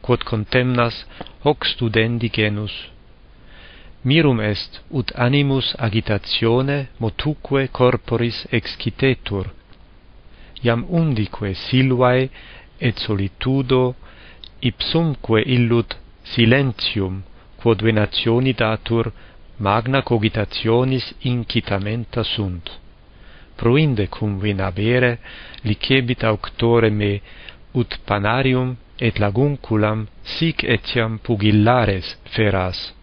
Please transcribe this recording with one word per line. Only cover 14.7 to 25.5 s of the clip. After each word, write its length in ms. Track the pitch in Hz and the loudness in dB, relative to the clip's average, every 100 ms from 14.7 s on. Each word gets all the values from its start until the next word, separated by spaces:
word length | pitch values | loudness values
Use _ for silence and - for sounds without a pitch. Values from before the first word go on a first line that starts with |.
| - - 165 165 135 - 110 110 | -4 -2 0 0 -2 0 0 2
illut 500 | 123 117 120 113 - - - | 2 4 2 0 -10 -18 -20
silentium, 1000 | - - 113 131 135 113 - 107 95 95 95 - - - | -8 2 4 4 2 -2 -4 -2 -4 -4 -12 -20 -20 -2
quod 220 | 117 110 | 0 2
venationi 680 | 113 107 104 - 117 117 131 | 2 2 0 0 0 2 2
datur, 600 | 117 110 110 - 117 113 - - - - - | 0 0 -2 -2 -2 -2 -6 -20 -20 -20 -4
magna 440 | 98 107 117 135 | 0 0 2 -2
cogitationis 1120 | - 117 104 110 101 - 110 120 127 131 - - | 0 0 0 -2 -4 -4 0 2 2 -2 -4 -8
incitamenta 1000 | 131 123 110 120 - 98 101 117 113 - | -4 -4 -2 -4 -2 -4 -4 -6 -6 -6
sunt. 460 | 110 - 98 87 - - - - - - - - - - | -4 -4 -4 -6 -12 -18 -20 -20 -20 -20 -20 -20 -20 -2
Proinde 520 | 117 135 156 113 95 | 2 4 4 2 -2
cum 300 | - 107 98 | -2 -4 -2
venabere, 800 | 104 98 95 92 107 123 123 120 - - - | -2 -2 -4 -2 0 2 2 -2 -10 -20 -18